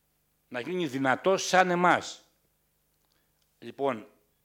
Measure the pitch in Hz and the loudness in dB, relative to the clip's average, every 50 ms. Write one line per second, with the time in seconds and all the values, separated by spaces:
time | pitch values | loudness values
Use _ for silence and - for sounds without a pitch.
0 | _ _ _ _ _ _ _ _ _ - 127 123 120 151 185 180 175 139 120 135 | _ _ _ _ _ _ _ _ _ -12 -10 -10 -8 -6 -4 -4 -4 -4 -4 -2
1 | 135 131 123 - - 185 190 175 - - - 180 185 180 175 175 180 175 147 113 | 0 0 0 2 2 0 0 0 0 2 4 4 4 4 2 2 4 4 2 2
2 | - - - - _ _ _ _ _ _ _ _ _ _ _ _ _ _ _ _ | 0 -8 -16 -18 _ _ _ _ _ _ _ _ _ _ _ _ _ _ _ _
3 | _ _ _ _ _ _ _ _ _ _ _ _ 117 117 117 - 139 139 123 107 | _ _ _ _ _ _ _ _ _ _ _ _ -20 -16 -10 -4 -4 -4 -4 -6
4 | - - _ _ _ _ _ _ _ | -10 -18 _ _ _ _ _ _ _